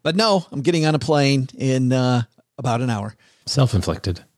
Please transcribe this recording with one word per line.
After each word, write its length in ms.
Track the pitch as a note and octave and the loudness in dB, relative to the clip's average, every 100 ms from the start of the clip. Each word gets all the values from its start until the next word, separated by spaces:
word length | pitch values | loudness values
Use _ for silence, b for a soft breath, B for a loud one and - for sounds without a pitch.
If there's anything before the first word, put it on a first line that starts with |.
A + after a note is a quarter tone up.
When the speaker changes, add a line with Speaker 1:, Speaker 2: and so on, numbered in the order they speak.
Speaker 1:
But 120 | D#3 F3+ | -2 0
no, 300 | A3 F#3+ - | 2 0 -2
I'm 100 | C#3 | -4
getting 240 | C3+ E3+ D#3 | 0 2 2
on 80 | |
a 60 | D3+ | 0
plane 500 | - D3 C#3 C3+ C3 - | 2 2 4 2 -2 -4
in, 340 | C3 C3 B2+ | -2 0 2
uh, 300 | B2+ B2+ B2 A2+ _ _ - | 2 2 0 -2 _ _ -8
about 220 | B2 A#2 | -4 -2
an 100 | B2+ | -2
hour. 240 | G#2+ G#2 - b b - | -4 -6 -12 b b -4
Speaker 2:
Self-inflicted. 760 | C#3 B2+ F#2+ F2 - G2 E2+ - | 0 2 2 -2 -4 -6 -8 -12